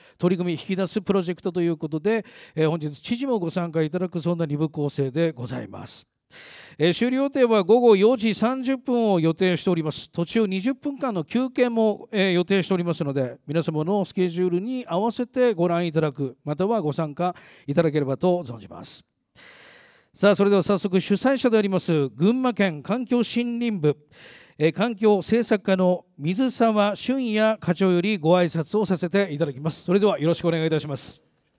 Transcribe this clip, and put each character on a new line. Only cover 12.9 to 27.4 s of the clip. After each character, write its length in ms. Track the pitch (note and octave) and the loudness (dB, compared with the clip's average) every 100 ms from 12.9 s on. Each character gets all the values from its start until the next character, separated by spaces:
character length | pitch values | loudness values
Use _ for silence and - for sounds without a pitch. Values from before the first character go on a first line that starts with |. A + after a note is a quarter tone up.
す 120 | E3 | -2
の 80 | D3 | -2
で、 240 | C#3 B2+ B2+ - | -2 -2 -6 -4
皆 160 | D#3 | -4
様 220 | E3 D3+ | -2 -2
の 200 | D#3 G3+ | 0 0
ス 80 | F#3+ | -2
ケ 160 | - F3+ | -2 -2
ジ 140 | E3 | 0
ュ 60 | F#3 | 0
ー 20 | |
ル 100 | F3 | 0
に 240 | A3 B3+ A#3+ | -2 -8 -4
合 100 | E3+ | -2
わ 140 | A3+ | -2
せ 120 | - A#3+ | -2 -4
て 260 | B3+ B3 | 2 2
ご 140 | F3 F3 | 2 0
覧 180 | E3+ F3 | 2 0
い 60 | |
た 80 | D#3 | 0
だ 100 | D#3 | -2
く、 260 | C3+ C3+ - | -2 -6 -6
ま 120 | D3 D3 | -6 -2
た 100 | F#3+ | 0
は 140 | A3+ | 0
ご 120 | D3+ | 0
参 220 | C#3 D#3 | -2 -4
加 220 | C#3 F3+ - - - - | -4 -4 -6 -14 -12 -2
い 60 | |
た 100 | C#3+ | 0
だ 80 | D#3+ | 2
け 80 | D3 | 0
れ 40 | |
ば 120 | C3+ C3 | -2 0
と 260 | F#3 F3 | 2 0
存 160 | D3 A#2 | -4 -14
じ 80 | G2+ | -16
ま 160 | - | -16
す。 220 | - - - _ _ _ - - - - - _ _ | -14 -16 -18 _ _ _ -20 -20 -20 -20 -20 _ _
さ 180 | - G3+ | 0 2
あ、 40 | |
そ 80 | G3 | 4
れ 80 | G3+ | 4
で 60 | G3+ | 4
は 80 | |
早 140 | E3+ G3 | 2 0
速 220 | G3 F#3 | 0 0
主 140 | - | 0
催 220 | G3+ C4 C4+ | 0 2 2
者 120 | B3+ | 2
で 100 | A3 | 2
あ 40 | |
り 60 | G3+ | 2
ま 100 | F#3 | -2
す 300 | - D#3 C#3 | 0 0 0
群 300 | G#2+ F#3 B3+ | 0 0 2
馬 160 | B3+ | 0
県 280 | G#3 G3 D3+ | 0 -2 -2
環 220 | C3 A#3 | -4 -4
境 140 | A#3+ B3 | 0 0
森 400 | A3+ A#3 A#3+ A#3 | 0 -2 -4 -4
林 120 | A#3+ | -4
部、 240 | G3+ D3+ - _ - - - - - | 0 0 -2 _ -20 -20 -20 -20 -2
え 100 | D#3 | 0
ー、 40 | |
環 240 | - A#3 G3+ | 2 -2 2
境 220 | G#3+ G3+ | 2 2
政 280 | - G#3 G#3+ | 2 0 2
策 160 | G#3 | 0
課 140 | - F#3+ | 2 2
の 280 | F#3 F3+ - - | 2 0 -4 -6
水 320 | D3 F#3+ C4 | -4 0 -2
沢 460 | - A3+ G#3+ G3+ G3 | 2 2 4 0 -2
俊 400 | - C4+ A#3+ | -4 -2 -2
也 200 | G#3+ | 2